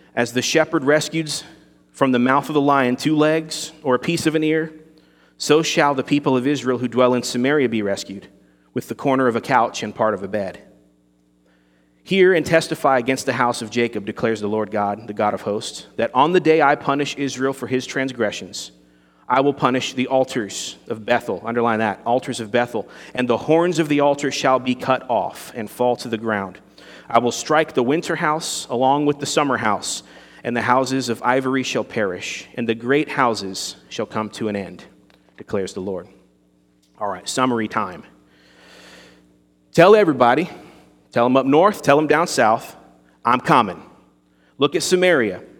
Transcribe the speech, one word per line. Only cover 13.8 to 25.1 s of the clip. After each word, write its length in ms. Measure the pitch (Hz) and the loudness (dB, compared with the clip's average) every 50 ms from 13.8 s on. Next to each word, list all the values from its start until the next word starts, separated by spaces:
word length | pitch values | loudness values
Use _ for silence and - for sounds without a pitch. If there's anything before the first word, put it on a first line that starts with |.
| 117 113 - 104 98 | 0 0 -2 -4 -8
declares 340 | 110 104 - - 113 113 104 | -8 -6 -2 -2 -2 -2 -2
the 80 | 104 101 | -2 -2
Lord 220 | 107 110 107 98 | -2 -2 -2 -2
God, 360 | 104 104 101 101 104 110 117 | -2 -2 -2 -2 -4 -6 -8
the 60 | - 104 | -8 -4
God 220 | - 107 104 104 | -2 0 0 0
of 80 | 95 - | -2 -4
hosts, 440 | 107 104 110 - - - - - - - | -4 -4 -4 -6 -8 -12 -14 -16 -12 -6
that 140 | - 143 139 - | -4 -4 -2 2
on 180 | 127 143 165 180 | 2 2 2 2
the 80 | 180 | 2
day 220 | - 160 156 160 147 | 4 4 4 4 4
I 140 | 139 147 | 4 2
punish 380 | 143 - - 139 143 143 139 - | 2 0 -2 -2 -2 -2 -4 -4
Israel 360 | 139 143 131 110 123 131 135 131 | -4 -6 -6 -4 -2 -4 -4 -4
for 140 | - 123 | -4 -6
his 180 | 104 131 127 127 | -4 -4 -4 -4
transgressions, 880 | - - 139 135 135 123 117 110 101 - - 98 87 - - - - - _ _ _ _ _ _ _ _ _ _ - | -4 -4 -4 -4 -4 -2 -2 -2 -2 -2 -6 -10 -12 -12 -14 -14 -14 -18 _ _ _ _ _ _ _ _ _ _ 0
I 120 | 127 135 | 0 2
will 140 | 139 143 139 | 2 2 0
punish 400 | - 139 127 127 131 127 - - | 0 0 0 0 0 -2 -4 -4
the 140 | 127 127 120 | -4 -4 0
altars 680 | 131 131 131 127 - 123 104 98 - - - - - - _ - | 0 0 0 0 -2 -4 -6 -6 -6 -10 -10 -10 -12 -14 _ -10
of 180 | 117 110 107 | -10 -8 -2
Bethel," 340 | 113 120 117 - - 98 87 - | -2 -2 0 0 -4 -8 -6 -6
underline 320 | 113 117 120 117 117 110 110 | -4 -2 0 0 2 2 0
that, 220 | 113 104 95 - - | 0 -2 -2 -4 -2
altars 340 | 113 120 131 - - 123 - | -2 -2 -2 -2 -4 -8 -8
of 120 | 110 104 | -6 -2
Bethel, 360 | 107 120 120 - - 107 - - - - - - - | 0 0 0 0 -2 -6 -8 -8 -12 -20 -20 -10 -6
"and 140 | 127 123 120 | -4 -2 0
the 100 | 117 - | 0 0
horns 400 | - - 156 165 170 180 170 156 | 2 2 2 2 2 2 2 0
of 100 | 165 147 | 0 0
the 120 | 147 143 | 2 2
altar 300 | 143 143 143 143 151 135 | 2 2 2 0 -2 -4
shall 280 | 127 - - 135 131 127 | -4 -2 0 2 0 0
be 160 | 123 127 123 | 0 -2 -4
cut 340 | 127 - 135 131 123 - | -2 -2 -2 -2 -2 -2
off 440 | - | -2